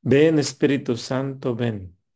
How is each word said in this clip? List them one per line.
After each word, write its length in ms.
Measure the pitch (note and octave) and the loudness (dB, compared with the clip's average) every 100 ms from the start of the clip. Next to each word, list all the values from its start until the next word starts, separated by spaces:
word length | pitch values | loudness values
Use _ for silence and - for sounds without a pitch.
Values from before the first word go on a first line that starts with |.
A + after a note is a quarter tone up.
Ven, 360 | - C3+ D#3+ D#3 | 4 4 6 4
Espíritu 580 | C3+ - D3 C#3 C3 A#2 | 0 -2 0 0 -2 -6
Santo, 580 | - C3 C3+ C3+ C3+ A#2 | -4 -4 -4 -6 -6 -4
ven. 400 | A#2+ G#2 F#2 _ _ | -4 -4 -12 _ _